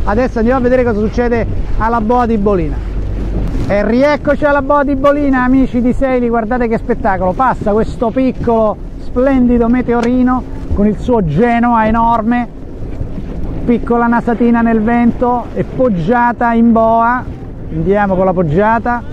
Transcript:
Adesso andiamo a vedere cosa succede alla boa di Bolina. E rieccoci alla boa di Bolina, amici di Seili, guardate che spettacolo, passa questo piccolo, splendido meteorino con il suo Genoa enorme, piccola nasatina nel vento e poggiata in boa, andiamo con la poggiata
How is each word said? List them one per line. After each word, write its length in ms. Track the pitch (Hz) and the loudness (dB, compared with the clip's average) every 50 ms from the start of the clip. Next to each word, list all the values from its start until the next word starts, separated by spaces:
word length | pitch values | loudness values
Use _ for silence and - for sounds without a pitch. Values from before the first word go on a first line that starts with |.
| - | -2
Adesso 360 | 202 202 220 262 247 - 233 | -2 0 0 -2 -2 -2 -2
andiamo 200 | 220 233 254 269 | 0 2 2 2
a 20 | |
vedere 220 | 240 247 247 254 247 | 2 2 2 2 2
cosa 160 | 240 226 202 | 2 0 0
succede 480 | 214 214 - 240 247 240 240 233 208 - - - - - - - | -2 -2 0 0 0 0 0 0 0 0 -2 -2 -2 0 0 0
alla 240 | 208 226 233 240 | 0 0 0 0
boa 240 | 214 214 240 247 247 220 | 0 2 2 2 2 2
di 100 | 233 214 | 0 0
Bolina. 380 | 196 208 208 180 165 147 139 - - - - - - - - - - - - - - - - - - - | 2 0 0 0 0 -2 -4 -4 -6 -6 -4 -4 -4 -4 -4 -4 -4 -4 -4 -4 -4 -2 -2 -2 -2 0
E 200 | 190 202 214 208 | 0 0 0 2
rieccoci 560 | 226 247 269 294 294 285 - 294 285 - 302 | 2 2 2 2 0 0 0 0 0 2 2
alla 180 | 294 285 285 | 2 2 2
boa 220 | 277 269 294 285 285 | 0 2 0 0 2
di 120 | 269 285 | 0 -2
Bolina, 480 | 269 269 285 285 294 294 277 269 254 247 | 0 2 2 2 2 2 0 2 2 2
amici 380 | 247 262 269 262 247 - 247 | 2 2 2 2 2 0 0
di 120 | 226 247 226 | 0 0 0
Seili, 340 | - 269 269 254 247 240 233 | 2 0 0 0 0 0 0
guardate 400 | 226 233 220 208 254 247 240 233 | 0 0 -2 -2 -2 -2 0 0
che 100 | 226 208 | -2 -2
spettacolo, 540 | - - 226 - - 220 190 180 185 185 | -2 -2 -4 -2 0 -2 0 0 0 -2
passa 400 | 180 - 262 254 202 - - 214 | 0 0 0 0 0 0 0 0
questo 380 | 202 214 220 - - - 247 226 | 0 0 0 -2 -2 -2 -4 -2
piccolo, 680 | 214 254 262 254 - - - 233 233 226 226 214 190 - - - - - - | 0 0 0 0 0 -2 -2 0 2 2 2 0 -2 -4 -8 -12 -12 -10 -8
splendido 640 | - - 240 254 277 269 262 247 240 240 240 233 226 | -6 -2 0 2 2 2 2 2 4 4 2 2 2
meteorino 760 | 240 254 240 247 233 240 233 240 247 254 247 247 254 254 - - - - - - - | 2 0 0 0 0 0 0 0 2 2 2 2 0 -2 -4 -6 -8 -8 -6 -4 -2
con 120 | - 208 | 0 2
il 120 | 214 208 - | 0 0 -2
suo 240 | - - 247 226 196 | -2 0 0 2 2
Genoa 640 | 156 143 160 233 240 233 233 226 240 240 226 220 220 | 0 2 2 2 2 2 2 2 2 2 2 2 2
enorme, 720 | 220 233 226 233 233 226 214 220 240 240 240 226 - - - - - - - - - - - - - - - - - - - - - - - | 2 2 2 2 0 0 0 0 0 -2 -2 -4 -8 -12 -12 -12 -10 -10 -8 -8 -6 -6 -6 -6 -6 -8 -8 -8 -6 -6 -6 -4 -4 -4 0
piccola 420 | - 240 220 - - 233 233 233 233 | 0 0 0 0 0 0 0 2 2
nasatina 540 | 233 233 226 - 240 - 240 233 233 233 | 2 0 0 0 0 0 2 2 2 2
nel 200 | 226 233 226 220 | 2 2 2 2
vento 640 | 214 226 233 240 240 240 240 - 254 240 247 240 220 - - | 2 2 2 2 2 2 2 2 0 0 0 -2 -4 -6 -6
e 100 | 202 180 | -6 -6
poggiata 880 | - - - 262 254 202 170 160 170 247 240 240 240 233 - 240 233 233 | -4 -2 0 0 0 0 0 0 0 0 2 2 0 0 0 0 0 2
in 180 | 226 233 233 | 4 4 4
boa, 520 | 226 226 226 226 226 226 233 233 247 254 233 - - - - - - - - - | 4 4 4 4 4 2 2 2 0 -2 -4 -8 -10 -12 -12 -12 -12 -12 -10 -8
andiamo 440 | - 156 165 175 196 208 208 196 190 | -6 -4 0 0 2 2 2 0 2
con 100 | 180 190 | 2 2
la 80 | 190 180 | 0 2
poggiata 680 | 180 185 156 143 175 208 214 226 233 220 247 240 240 - - | 0 0 0 2 2 2 2 2 0 0 -2 -4 -4 -6 -10